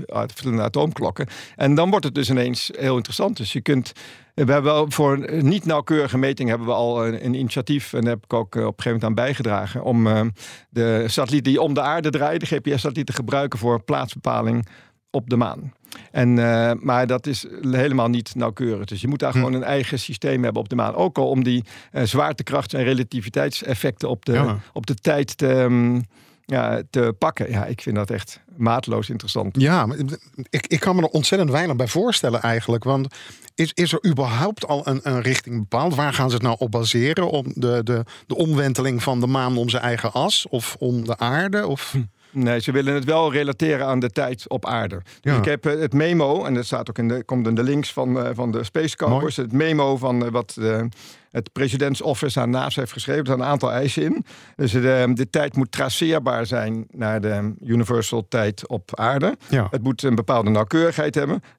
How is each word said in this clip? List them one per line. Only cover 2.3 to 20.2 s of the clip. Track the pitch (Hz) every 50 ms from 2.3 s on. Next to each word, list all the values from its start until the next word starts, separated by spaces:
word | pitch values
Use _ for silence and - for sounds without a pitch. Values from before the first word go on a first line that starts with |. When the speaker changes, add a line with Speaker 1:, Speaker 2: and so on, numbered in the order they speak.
Speaker 1:
ineens | 135 127 123 123 120 - - - - -
heel | 135 131 131
interessant. | 123 113 - - - - - 214
Dus | - 107 -
je | - 135
kunt, | - - 143 131 120 - - - - - - - - _ _
eh, | - 143
we | 120
hebben | 143 147 135 147
wel | 151 151 151 147
voor, | - - 151 139 139 139
eh, | 139 - 151 165
niet | 139 139 190 202 -
nauwkeurige | 160 160 147 - - 160 151 143 131 - 127
meting | 135 139 135 - 135 117
hebben | 113 117 113
we | 113 120
al | 104 120 120 120 117 113
een, | 117 113 - -
een | 127 127
initiatief, | 131 131 117 - 143 123 - 147 143 - -
en | - 123
daar | 113 120
heb | 117 101 -
ik | -
ook, | 123 113 110 - -
eh, | 117 110
op | 110 104 -
een |
gegeven | - 123 117 113
moment | 113
aan | 110 110 107 120
bijgedragen, | 139 135 - 123 113 104 98 98 95 - 123 -
om, | 131 120 117 113
eh, | 110 110 107 110 113 104 - - - - - - _
de | - 120 117 117 113 107 113
satelliet | 110 - - 135 117 147 143 117
die | 135 135 -
om | 160 151 139
de | 139
aarde | 135 143 156 170 151 156
draait, | 143 143 143 147 165 170
de | 165 - 160
G | 135
P | - 147 143 120
S-satelliet, | - 147 120 147 139
te | -
gebruiken | - - 120 107 139 139 143 135 - 107
voor | 113 120 117 113
plaatsbepaling | - - 147 139 131 113 - - - 127 120 117 113 113 117 117 107 - - - - _ _ _ _ _
op | - 139 120 120
de | 123
maan. | 117 117 92 - - - 135 - _ _ - - - - -
En, | - - 123 123 123 117
eh, | 117 117 117 117 117 117 117 117
maar | - 139 123 127 127
dat | 117 127 127 -
is | 147 135 - - - - - - 131
helemaal | 127 127 135 147 135 131 113 120
niet | 120 120 113 - -
nauwkeurig. | 127 117 113 104 - 131 117 110 98 101
Dus | - 107 95
je | - 127
moet | 143 135
daar | 147 135
Speaker 2:
Hm. | 127 127
Speaker 1:
gewoon | 127 131
een | 127 127 127
eigen | 123 143 139 127 - 147 123
systeem | - - 131 -